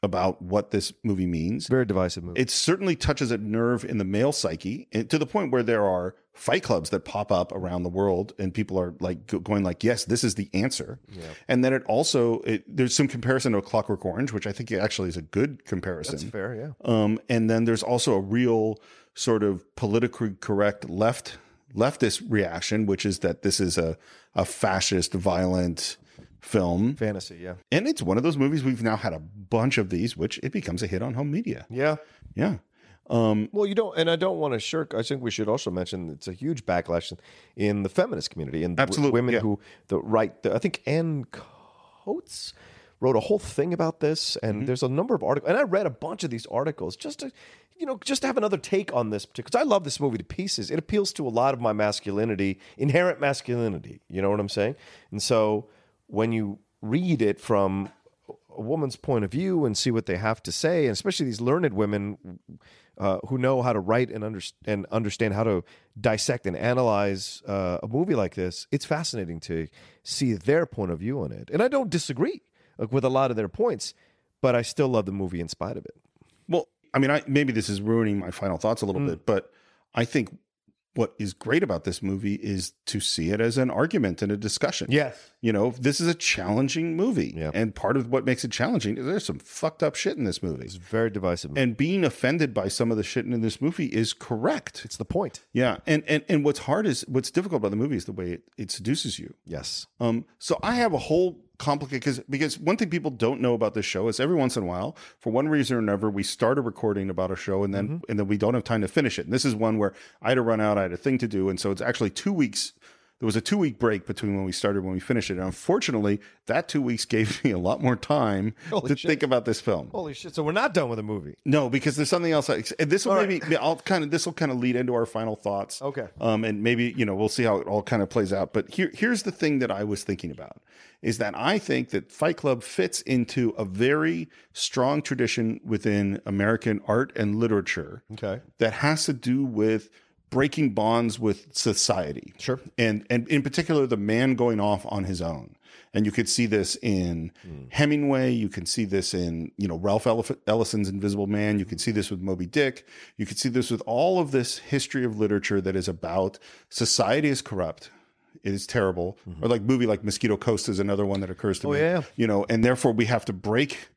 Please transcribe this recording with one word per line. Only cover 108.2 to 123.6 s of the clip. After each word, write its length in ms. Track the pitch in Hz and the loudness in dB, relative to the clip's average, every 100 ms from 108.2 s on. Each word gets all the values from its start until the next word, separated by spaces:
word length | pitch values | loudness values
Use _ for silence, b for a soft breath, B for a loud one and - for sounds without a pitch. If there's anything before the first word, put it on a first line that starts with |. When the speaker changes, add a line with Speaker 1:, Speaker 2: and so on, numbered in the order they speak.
| 101 | 0
Speaker 1:
we 100 | 104 | 2
don't 160 | 107 | 4
have 100 | 123 | 2
time 180 | - 113 | 0 0
to 60 | 98 | 2
finish 300 | - 135 - | 2 2 -2
it. 60 | 78 | -2
And 80 | |
this 120 | 127 135 | 0 0
is 100 | 107 | 0
one 220 | 113 110 | 0 2
where 160 | 101 B B B | 0 B B B
I 80 | 110 | 0
had 60 | 127 | 2
to 60 | |
run 180 | 117 110 | 2 2
out, 160 | 107 101 | 4 2
I 60 | |
had 100 | 95 | 0
a 40 | 87 | -2
thing 200 | 139 131 | 0 0
to 80 | 120 | 0
do. 220 | 104 95 | 0 0
And 100 | 92 | 0
so 120 | 101 | -2
it's 100 | 95 | -2
actually 280 | 123 120 107 | -2 0 -2
two 240 | - 196 | -2 -2
weeks. 400 | 190 127 - - _ b b b b | 2 0 0 -8 _ b b b b
There 60 | 113 | 0
was 120 | 107 | 0
a 40 | |
two-week 380 | - 208 160 110 | 0 0 0 2
break 260 | 117 104 - | 0 0 -4
between 300 | 98 107 98 | -4 -2 -2
when 80 | |
we 80 | 95 | -2
started 280 | 87 104 101 | -2 0 0
and 80 | 95 | -2
when 60 | |
we 60 | 92 | -6
finished 300 | - 120 - | 0 -2 0
it. 60 | 92 | -4
And 80 | |
unfortunately, 760 | 92 - - 202 - 120 104 104 B B - | -4 -6 0 0 0 0 0 0 B B -2
that 200 | 123 - | -2 0
two 140 | 151 | -2
weeks 240 | 123 117 - | 0 -2 0
gave 360 | 110 107 - | 2 2 0
<laughs> 40 | 139 | 0
me 60 | |
a 60 | 92 | 2
lot 240 | 87 120 | 0 2
more 140 | 127 123 | 2 0
time 580 | - 147 113 98 107 - 165 | 0 2 2 0 -2 -6 -4
Speaker 2:
Holy 200 | 208 127 | -4 0
Speaker 1:
to 80 | 143 | 0
Speaker 2:
shit. 100 | - | 2
Speaker 1:
think 160 | 147 | 2
about 220 | 135 127 113 | 2 2 2
this 160 | 110 | 0
film. 260 | - 90 64 | 0 -2 -2
Speaker 2:
Holy 200 | - 160 | -8 -8
shit. 220 | 135 175 156 | -10 -10 -4
So 80 | |
we're 80 | 151 | 0
not 220 | 185 269 | 2 2
done 160 | 180 131 | 2 0
with 80 | 113 | -2
the 60 | |
movie. 320 | 107 107 73 - - | -4 -6 -8 -8 2
Speaker 1:
No, 240 | 147 131 | 4 4
because 260 | 135 151 139 | 0 0 0
there's 140 | 143 | 0
something 240 | 175 170 | 2 2
else. 160 | 156 143 | 2 2
I, 140 | - - - | -2 -2 -2
and 120 | 156 | 2
this 160 | 190 - | 2 4
will 80 | |
Speaker 2:
All 80 | 196 | 2
Speaker 1:
maybe, 180 | 202 180 | 2 0
Speaker 2:
right. 180 | 156 156 | 0 0